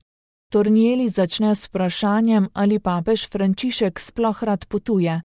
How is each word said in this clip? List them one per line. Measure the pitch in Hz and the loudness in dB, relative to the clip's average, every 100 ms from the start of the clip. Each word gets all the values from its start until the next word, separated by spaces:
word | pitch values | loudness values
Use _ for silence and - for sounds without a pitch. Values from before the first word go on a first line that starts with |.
| _ _ _ _ _ | _ _ _ _ _
Tornielli | 208 208 220 226 254 247 | 0 4 4 4 2 0
začne | 190 185 - 214 208 | 0 -2 0 0 0
s | - | -4
vprašanjem, | 196 185 - 208 208 226 220 190 | -4 -4 -2 0 2 2 2 0
ali | - 202 208 | 0 0 2
papež | 190 175 170 220 - | 0 -2 0 -2 -2
Frančišek | - 196 190 254 233 202 170 | -2 0 0 -2 -2 -2 -2
sploh | - - 226 214 | -10 -4 -2 -2
rad | 220 202 - | -2 -4 -4
potuje. | 208 220 202 170 165 | -6 -2 0 0 -2